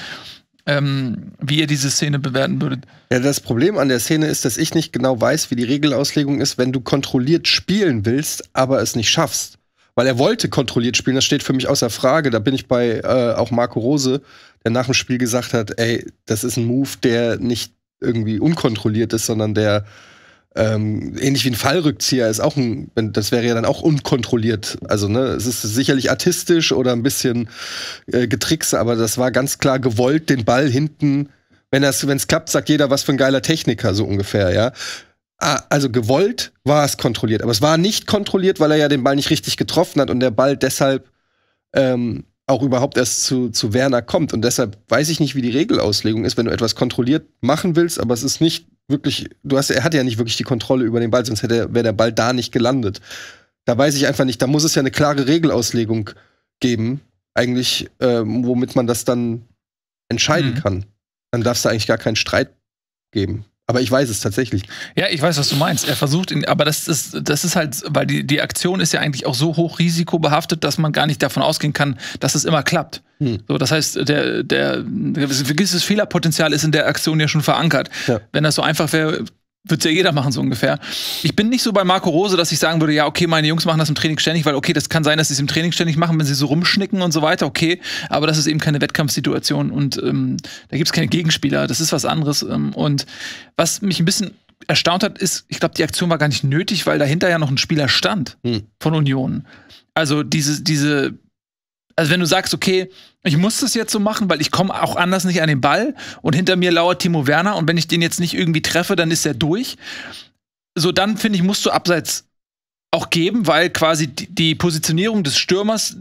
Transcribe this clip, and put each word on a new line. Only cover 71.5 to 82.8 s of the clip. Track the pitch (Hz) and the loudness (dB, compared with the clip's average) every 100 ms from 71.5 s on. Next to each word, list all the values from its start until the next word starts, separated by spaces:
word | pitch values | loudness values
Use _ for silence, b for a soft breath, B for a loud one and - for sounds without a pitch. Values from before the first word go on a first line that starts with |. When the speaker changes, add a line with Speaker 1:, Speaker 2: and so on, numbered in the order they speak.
| 156 156 | 0 -2
Speaker 1:
kann, | - 143 120 B B | 0 -2 -2 B B
dass | 139 151 | -2 -2
es | 165 | 0
immer | 156 | 0
klappt. | - 170 - - _ - | 2 -2 -2 -12 _ -4
Speaker 2:
Hm. | 139 107 - | -4 -4 -2
Speaker 1:
So, | 143 | -2
das | 135 | 0
heißt, | 156 - - 143 | 0 -2 -4 0
der, | 147 127 57 | 0 0 -2
der, | - - 69 65 | -2 0 0 -2
ein | - - - 135 | -4 -4 -2 -2
gewisses | 139 135 139 147 202 180 | -2 -2 -2 0 0 0
Fehlerpotenzial | - 208 202 175 165 - 160 | 0 0 0 0 0 2 2
ist | 147 | 2
in | 156 | 2
der | 151 143 | 2 2
Aktion | 147 165 156 | 0 0 0
ja | 147 | 2
schon | 156 | 2
verankert. | 143 131 160 139 - B B | 2 2 2 0 -2 B B
Speaker 2:
Ja. | 113 - | -2 -2
Speaker 1:
Wenn | 147 | 0
das | 151 | 0
so | 151 | 2
einfach | 143 156 156 | 0 0 0
wäre, | 160 156 - 214 _ _ _ - | 2 0 -2 -8 _ _ _ -4
würd's | 170 | 0
ja | 170 | 2
jeder | 170 180 | 2 2
machen, | 143 139 | 2 0
so | 117 | 0
ungefähr. | 135 113 139 147 B B B B | -2 0 0 -2 B B B B
Ich | 156 - | -2 0
bin | 220 | 2
nicht | 254 | 2
so | 240 | 2
bei | 202 | 2
Marco | 185 185 185 | 4 2 4
Rose, | 151 202 180 | 2 2 2
dass | 170 | 2
ich | 151 | 2
sagen | 160 165 | 2 2